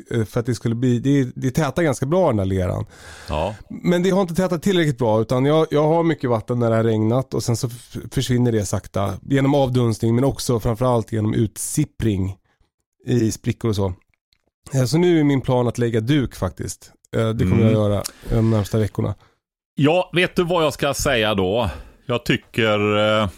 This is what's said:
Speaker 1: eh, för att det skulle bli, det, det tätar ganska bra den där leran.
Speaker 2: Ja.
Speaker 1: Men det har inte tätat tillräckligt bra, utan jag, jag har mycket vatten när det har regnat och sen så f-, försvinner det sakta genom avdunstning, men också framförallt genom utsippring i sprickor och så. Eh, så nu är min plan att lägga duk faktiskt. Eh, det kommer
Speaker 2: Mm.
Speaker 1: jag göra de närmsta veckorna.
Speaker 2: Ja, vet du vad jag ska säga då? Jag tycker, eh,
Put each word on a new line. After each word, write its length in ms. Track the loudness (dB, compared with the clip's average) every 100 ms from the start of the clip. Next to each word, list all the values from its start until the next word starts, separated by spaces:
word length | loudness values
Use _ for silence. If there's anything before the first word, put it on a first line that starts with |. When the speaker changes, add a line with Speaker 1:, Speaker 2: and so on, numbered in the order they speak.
| -6
Speaker 1:
eh, 120 | -4 -2
för 140 | -4
att 60 | -4
det 100 | -4
skulle 200 | -4 0
bli, 240 | 0 2
det, 320 | 2 0 0 -4
det 160 | -4
tätar 320 | -2 -2 0
ganska 220 | 0 0 0
bra 220 | 2 2
den 100 | 2
där 80 | 0
leran. 400 | 0 -2 -4 -8 -14 -20 -16 -8
Speaker 2:
Ja. 260 | -4 -4 -6 -14
Speaker 1:
Men 340 | -6 0 0
det 60 | 2
har 120 | 0
inte 140 | 0 -2
tätat 280 | -2 0
tillräckligt 340 | 0 0 0 0
bra, 240 | 2 2
utan 240 | 2 0 2
jag, 220 | 2 2
jag 120 | 2
har 200 | 2 2
mycket 260 | 0 -2 -2
vatten 300 | -2 -2 0
när 100 | 2
det 60 | 2
har 80 |
regnat 500 | 2 2 2 0 -2
och 100 | -4
sen 140 | -2 -2
så 100 | -4
f-, 300 | -8 -14 -14 -6
försvinner 400 | -4 0 2 2
det 140 | 0 0
sakta 480 | -4 -4 -4 -4 -6
genom 340 | -2 0 2 2
avdunstning, 600 | 2 2 0 0 0 2
men 80 |
också 360 | 0 0 -2 -2
framförallt 520 | -2 -2 0 0 -2
genom 220 | -2 0
utsippring 1040 | 0 -2 -4 -6 -2 -4 -2 -2 -2 -4 -8 _ _ _ _ _ _ -2
i 260 | 0 0
sprickor 380 | -2 -6 -4 -2
och 60 | -2
så. 180 | -2 -6 _ _ _ _ _ _ -6
Eh, 100 | -2 0
så 120 | 2
nu 220 | 4 4
är 40 |
min 180 | 4 2
plan 260 | 2 0 0
att 100 | 0
lägga 220 | -2 0
duk 340 | 0 0 0 -4
faktiskt. 560 | -6 -6 -12 -12 -20 _ _ -2
Eh, 140 | -2
det 140 | 0
kommer 120 | 2 4
Speaker 2:
Mm. 40 | 4
Speaker 1:
jag 80 |
göra 300 | 4 2 -2 -6 -10 -2
de 220 | 0 2
närmsta 260 | 0 0 -2
veckorna. 380 | -2 -2 -6 -6 _ _ _ _ _ 0
Speaker 2:
Ja, 340 | 2 2 0
vet 220 | 0 0 0
du 80 |
vad 200 | 0 2 0
jag 80 |
ska 200 | 0 -2
säga 420 | 0 0 2 2 2
då? 340 | 0 0 -2 -6 -14 -14 -6
Jag 200 | -4 -2
tycker, 720 | -4 -4 -2 0 2 2 2 2 2
eh, 80 | 0